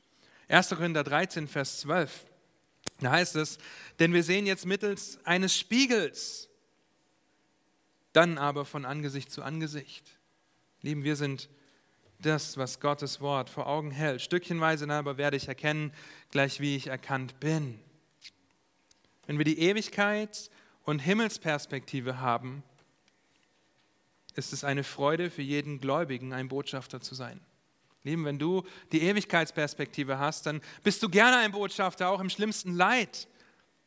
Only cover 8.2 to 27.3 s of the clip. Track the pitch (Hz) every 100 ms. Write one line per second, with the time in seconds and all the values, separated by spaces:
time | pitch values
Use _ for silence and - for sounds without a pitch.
8.2 | 170 156 143 143 139 151 131 147 147 139
9.2 | - - 135 160 156 151 - - - -
10.2 | _ _ _ _ _ _ 143 147 139 147
11.2 | 143 131 - _ _ _ _ _ _ _
12.2 | 151 156 - 135 127 - 147 143 139 -
13.2 | 143 139 127 - 131 147 151 135 156 131
14.2 | - 175 180 170 160 156 147 151 143 135
15.2 | 143 139 139 127 151 151 151 - - -
16.2 | - 139 139 - 143 139 135 131 - 135
17.2 | 127 - 147 160 139 107 - _ _ _
18.2 | - - _ _ _ _ _ _ _ _
19.2 | - 147 151 156 170 208 214 - 202 208
20.2 | 214 - - - - _ - 151 139 214
21.2 | 220 - 165 143 - 139 - 135 123 127
22.2 | 127 117 127 139 - _ _ _ _ _
23.2 | _ _ _ _ _ _ _ _ _ _
24.2 | - - - 135 143 139 135 - 139 160
25.2 | 175 - 139 147 143 139 135 147 160 123
26.2 | 131 127 131 135 143 135 - 127 - 131
27.2 | 123